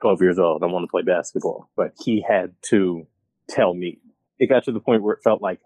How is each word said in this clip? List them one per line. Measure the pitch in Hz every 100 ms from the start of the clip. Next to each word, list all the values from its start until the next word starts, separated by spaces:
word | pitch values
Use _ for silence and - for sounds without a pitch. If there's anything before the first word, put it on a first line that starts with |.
twelve | 113 92
years | 92 87
old. | 85 78
I | 87
want | 90
to | 85
play | -
basketball. | 80 90 - - 92 - - -
But | 85 -
he | - 107 -
had | 104 90 - -
to | 107 95 85 78 _ _ _ -
tell | - 101
me. | 87 90 - _ _ _ -
It | 123
got | 127 -
to |
the | 113
point | - 113
where | 104 -
it |
felt | 123 107
like | 101 110